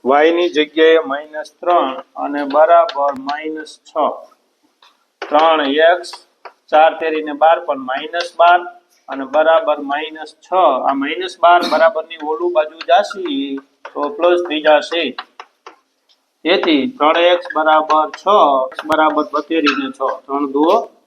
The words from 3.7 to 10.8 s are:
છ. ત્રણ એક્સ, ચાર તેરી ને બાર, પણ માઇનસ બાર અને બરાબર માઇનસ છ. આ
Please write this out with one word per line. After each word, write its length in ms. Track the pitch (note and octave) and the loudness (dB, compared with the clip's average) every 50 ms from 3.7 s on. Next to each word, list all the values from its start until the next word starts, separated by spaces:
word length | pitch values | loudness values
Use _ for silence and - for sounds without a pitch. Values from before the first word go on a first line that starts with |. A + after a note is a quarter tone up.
| - _ _ - | -20 _ _ -10
છ. 40 | _ D#3+ C#3+ A#2 - - - _ _ _ _ _ _ _ _ _ _ _ _ _ _ _ _ _ _ _ - - | _ -4 -4 -2 -4 -8 -18 _ _ _ _ _ _ _ _ _ _ _ _ _ _ _ _ _ _ _ -8 -2
ત્રણ 320 | D3 D3+ D#3 E3 D#3+ D#3 | 0 2 4 4 2 2
એક્સ, 640 | D3 C3+ C#3 D#3 D#3+ E3 F3+ F3 F3 - - - _ _ _ _ _ - _ _ _ _ | 0 -2 0 2 4 4 2 2 -4 -14 -18 -20 _ _ _ _ _ -20 _ _ _ _
ચાર 280 | D#3+ D3+ D#3+ D#3+ D#3+ D#3+ | 4 4 4 4 2 -2
તેરી 240 | E3 D#3+ D#3 D#3 D3+ | -6 -4 -4 -4 -6
ને 100 | D3+ D3 | -8 -2
બાર, 260 | C#3+ D#3 D#3+ E3+ E3+ | 2 2 2 2 2
પણ 180 | F3 D#3 C#3+ | -2 -6 -6
માઇનસ 580 | C3+ C3 B2+ C3 C#3+ D#3 D#3 E3 F3 F3 E3+ _ | -6 -6 -8 -8 -8 -8 -8 -6 -6 -6 -6 _
બાર 220 | - E3+ F3 F3 F3+ F3 - - - _ _ _ _ _ - | 2 4 4 4 2 0 -6 -16 -20 _ _ _ _ _ -12
અને 160 | C3+ C3+ C3+ | -10 -10 -10
બરાબર 540 | B2+ C3+ D3+ D#3 D#3+ E3 D#3+ D#3 D3+ D3 C#3+ | -2 0 0 2 4 2 2 2 -2 -4 -4
માઇનસ 560 | C#3+ C#3 C#3+ D3+ D#3+ D#3 D#3 D#3 D3+ D3+ _ | -4 -8 -6 -8 -8 -10 -12 -16 -18 -20 _
છ. 180 | _ _ _ F3+ | _ _ _ 0
આ 400 | F#3 F3+ D3+ C3+ C3 | 2 2 2 2 0